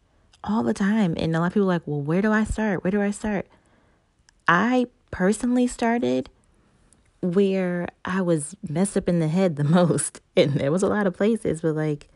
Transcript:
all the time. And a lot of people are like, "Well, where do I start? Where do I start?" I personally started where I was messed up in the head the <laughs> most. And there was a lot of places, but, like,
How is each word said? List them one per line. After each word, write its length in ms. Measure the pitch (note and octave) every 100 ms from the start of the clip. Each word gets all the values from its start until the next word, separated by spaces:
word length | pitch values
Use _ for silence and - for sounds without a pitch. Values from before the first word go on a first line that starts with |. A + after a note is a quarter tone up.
| _ _ _ _
all 180 | - G#3+
the 120 | A#3+
time. 400 | A3 G3 G#3+ F#3+ D#3
And 180 | E3
a 60 | D#3+
lot 80 | E3+
of 60 |
people 140 | G#3+ G3
are 40 |
like, 120 | F3 -
"Well, 140 | D3
where 220 | C#3+ E3+
do 100 | G#3+
I 120 | G#3+
start? 400 | G#3+ - G#3+ F#3
Where 60 | F3+
do 100 | G3+
I 80 | G3+
start?" 360 | G#3 G#3+ G3+ - _ _ _ _ _ _ _ _ _ -
I 400 | E3+ A3 B3+ B3 _ -
personally 560 | - F#3 A3 B3 B3 B3
started 640 | - A#3 A#3 B3 B3+ C4+ _ _ _ _ _ _ _ _ -
where 680 | F#3 F3 G3+ F#3+ F3+ F3 F3 -
I 180 | - F#3
was 340 | F3+ E3 C#3+ - -
messed 300 | D3+ G3 G3+
up 120 | F#3
in 100 | F3
the 100 | D#3
head 280 | E3+ F#3+ C#3+
the 80 |
<laughs> 140 | D3 F3
most. 380 | F3 C#3+ - - _ -
And 180 | C#3+
there 180 | C#3 C3+
was 100 | E3+
a 60 | G#3
lot 180 | G3+ G3
of 80 |
places, 460 | F3 G3+ A3+ - D#3
but, 140 | E3
like, 340 | D#3 D#3 D3 -